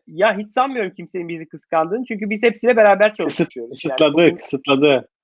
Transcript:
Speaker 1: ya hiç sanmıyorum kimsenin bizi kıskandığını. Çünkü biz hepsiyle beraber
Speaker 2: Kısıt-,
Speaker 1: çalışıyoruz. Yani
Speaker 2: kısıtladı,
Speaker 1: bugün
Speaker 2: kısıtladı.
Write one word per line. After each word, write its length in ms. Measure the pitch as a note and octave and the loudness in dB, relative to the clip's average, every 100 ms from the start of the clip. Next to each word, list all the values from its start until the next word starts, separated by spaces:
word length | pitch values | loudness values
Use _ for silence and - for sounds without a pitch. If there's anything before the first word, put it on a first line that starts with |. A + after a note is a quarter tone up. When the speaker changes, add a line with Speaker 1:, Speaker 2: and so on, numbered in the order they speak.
| - | -12
Speaker 1:
ya 300 | D#3+ G#3+ G3+ | -2 0 0
hiç 140 | G#3+ | -4
sanmıyorum 400 | B3+ C4+ B3+ F#3+ | -2 -2 -2 -8
kimsenin 360 | F3+ E3+ F#3 E3+ | -10 -12 -10 -10
bizi 200 | E3 D#3 | -10 -14
kıskandığını. 580 | D#3 _ E3 E3 G#3+ B3 | -20 _ -2 -2 -4 -6
Çünkü 240 | G#3+ G#3 | -8 -6
biz 140 | G#3+ | -2
hepsiyle 320 | A#3 A3 A#3 A#3 | -2 0 0 4
beraber 340 | G#3 G3 G#3+ | 4 6 2
Speaker 2:
Kısıt-, 80 | G#3+ | 0
Speaker 1:
çalışıyoruz. 680 | D#3+ - E3 B2+ A#2 C3 D#3 | -4 -2 -4 -6 -12 -8 -6
Yani 60 | |
Speaker 2:
kısıtladı, 220 | C3 D3+ | 0 2
Speaker 1:
bugün 220 | D3+ E3+ E3+ | 4 4 2
Speaker 2:
kısıtladı. 720 | - C#3 C#3+ C3+ D3 C3 - _ | -4 -6 -2 2 2 2 -2 _